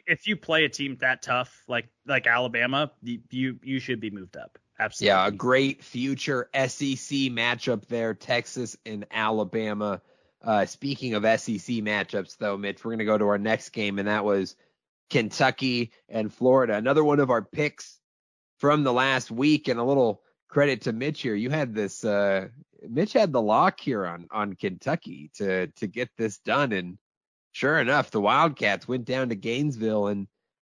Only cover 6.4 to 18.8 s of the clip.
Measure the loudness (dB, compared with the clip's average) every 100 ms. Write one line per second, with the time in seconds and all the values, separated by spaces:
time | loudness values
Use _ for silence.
6.4 | -2 -2 -2 -2 -4 -4 -4 -2 0 0
7.4 | 0 0 -2 -4 -4 -4 -2 -4 -2 -2
8.4 | -2 -8 -8 -10 -12 -12 -6 -2 0 0
9.4 | 0 -2 -2 -2 -2 -4 -10 _ _ _
10.4 | 0 2 0 -4 -6 -4 -2 0 2 2
11.4 | 0 -6 -4 -4 -2 -2 -2 -4 -6 -6
12.4 | -4 -2 -6 -6 -6 -4 0 2 2 2
13.4 | 0 -2 -2 -6 -4 -2 0 0 2 0
14.4 | 0 -8 _ _ _ _ _ -2 0 0
15.4 | 0 2 -2 -2 -4 _ -8 -4 -4 0
16.4 | 4 4 4 2 2 4 4 4 4 2
17.4 | 0 -4 -4 -6 -18 -20 _ _ _ _
18.4 | _ _ 2 4